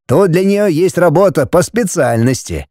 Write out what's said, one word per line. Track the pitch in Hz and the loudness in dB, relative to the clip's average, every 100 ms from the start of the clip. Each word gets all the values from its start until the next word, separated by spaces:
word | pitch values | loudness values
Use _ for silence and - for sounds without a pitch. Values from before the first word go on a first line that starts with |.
| - | -2
тут | 139 196 | 0 2
для | 165 | 0
неё | 196 202 208 | 0 0 0
есть | 151 185 - | 0 -2 2
работа | 175 151 196 147 127 | 2 4 2 0 0
по | 170 | 0
специальности». | - 226 226 175 127 117 117 127 - 80 69 | 0 -2 -4 -2 -2 0 0 -2 -6 -12 -12